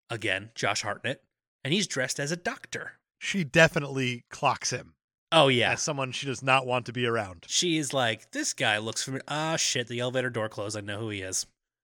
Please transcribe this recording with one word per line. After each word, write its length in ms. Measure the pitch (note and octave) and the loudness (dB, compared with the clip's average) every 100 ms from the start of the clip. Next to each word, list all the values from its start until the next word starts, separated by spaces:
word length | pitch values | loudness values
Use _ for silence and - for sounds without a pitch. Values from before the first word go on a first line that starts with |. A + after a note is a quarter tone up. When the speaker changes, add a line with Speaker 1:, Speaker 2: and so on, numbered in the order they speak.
| - | -10
Speaker 1:
again, 420 | A2+ G#2+ F#2+ A2+ - | -2 0 0 -2 -2
Josh 280 | - G#2+ | 0 0
Hartnett, 380 | G#2+ G2+ A2+ C#3 _ _ _ _ C3+ | -2 -4 -4 -6 _ _ _ _ 0
and 80 | |
he's 140 | F#3+ F3 | 0 0
dressed 300 | C#3 B2+ - | -2 -2 -2
as 120 | C#3+ | -4
a 60 | F3 | -4
doctor. 560 | A3+ C#4 - D#3 E3 - _ _ | -6 -8 -10 -10 -10 -16 _ _
Speaker 2:
She 240 | - G3 | -4 -2
definitely 800 | D3 E3 D#3+ E3 C#3+ C3+ B2+ B2 - | 4 8 8 6 -2 -2 -2 -4 -10
clocks 400 | - C#3 A#2 - | 0 2 2 -2
him 220 | B2 - _ _ _ _ | -4 -8 _ _ _ _
Speaker 1:
Oh, 160 | E3 C#3 | 6 6
yeah. 240 | B2 G2+ | 6 4
Speaker 2:
as 80 | - | 2
someone 320 | - C#3+ C3 | -2 -4 -6
she 120 | A#2+ C#3 | -6 -6
does 140 | B2 | -2
not 220 | C3+ C3 B2+ | 2 2 2
want 200 | B2 A2+ | -2 -2
to 80 | |
be 120 | A#2+ A#2+ | -2 0
around. 400 | A#2 G2 E2+ - | 0 -2 -10 -2
Speaker 1:
She 280 | - F3 D#3+ | 0 2 0
is 160 | C#3+ | 0
like, 380 | C#3 A#2 A2 - | 0 0 0 -6
"This 220 | C#4 D4+ | -4 -4
guy 240 | - B2 G#2+ | 0 2 2
looks 260 | A2 A2 | 0 -4
familiar. 200 | - C3 - | -4 -6 -6
Ah, 300 | D3+ D#3+ E3 | -4 -2 0
shit, 300 | - C3 A#2+ | 0 0 -4
the 120 | A#2+ | -4
elevator 300 | B2 B2+ B2+ | -2 0 -2
door 180 | A#2 A2 | -2 -4
closed. 300 | - G#2 G#2+ | -4 -6 -6
I 40 | |
know 180 | G2+ G2+ | -6 -6
who 100 | A2 | -6
he 100 | G2+ | -6
is." 240 | F#2+ F#2 - _ _ _ | -4 -4 -6 _ _ _